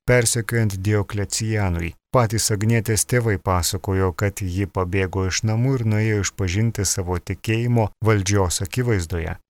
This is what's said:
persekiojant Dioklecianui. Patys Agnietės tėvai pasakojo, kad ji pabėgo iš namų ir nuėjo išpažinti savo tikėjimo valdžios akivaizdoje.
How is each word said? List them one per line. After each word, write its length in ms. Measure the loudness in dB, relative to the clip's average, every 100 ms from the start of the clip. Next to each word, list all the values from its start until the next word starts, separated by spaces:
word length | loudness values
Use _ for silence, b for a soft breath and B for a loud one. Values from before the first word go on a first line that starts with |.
| 2
persekiojant 720 | 2 4 0 -2 0 0 0
Dioklecianui. 1120 | 0 0 0 -4 -4 -4 -2 0 0 0 -4 -8 _ 2
Patys 300 | 2 0 0
Agnietės 500 | 0 2 2 2 -2
tėvai 320 | 2 0 2 0
pasakojo, 760 | 2 0 0 -4 -2 0 0 0
kad 240 | -4 -2
ji 240 | -4 -2
pabėgo 640 | -2 -2 -2 0 0 0 -2
iš 140 | 0
namų 300 | 0 0 0 0
ir 80 | 0
nuėjo 300 | 2 2 0
išpažinti 640 | -2 -2 -2 0 0 0 -2
savo 300 | -2 -2 -4
tikėjimo 680 | -4 -8 -2 -2 2 2 0 0
valdžios 640 | 2 2 2 2 2 0
akivaizdoje. 720 | -4 -4 0 0 -2 -4 -6 -8 -2